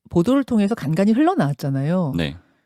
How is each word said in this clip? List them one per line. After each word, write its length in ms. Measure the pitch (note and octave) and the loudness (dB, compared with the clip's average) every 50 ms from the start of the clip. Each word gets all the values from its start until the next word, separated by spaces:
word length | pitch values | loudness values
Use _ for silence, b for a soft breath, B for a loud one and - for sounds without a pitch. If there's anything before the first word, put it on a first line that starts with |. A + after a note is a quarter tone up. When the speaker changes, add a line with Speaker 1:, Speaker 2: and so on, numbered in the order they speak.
| _ - | _ -2
Speaker 1:
보도를 360 | - F3 E3+ A#3 C4 C#4+ C#4 | 0 0 2 2 2 0 0
통해서 320 | - B3 G#3+ G3+ G3+ A#3 | 0 0 0 0 0 -2
간간히 340 | - C#3 C#3+ D#3+ F3 G3 G#3+ | -4 -4 -2 0 2 2 2
흘러나왔잖아요. 1040 | A3+ B3 D#4 E4+ G4 D#4+ E3 C#3+ C#3+ - - C#3 C3+ C3+ C3+ D3+ F3 F#3 F3 C#3 B2 | 2 2 2 2 2 0 0 -2 -2 -4 -4 -4 -2 -2 -2 -2 0 -2 -2 -2 -2
Speaker 2:
네. 200 | F2 D#2+ D2 D2 F2+ - _ _ _ _ | -2 -4 -4 -6 -10 -18 _ _ _ _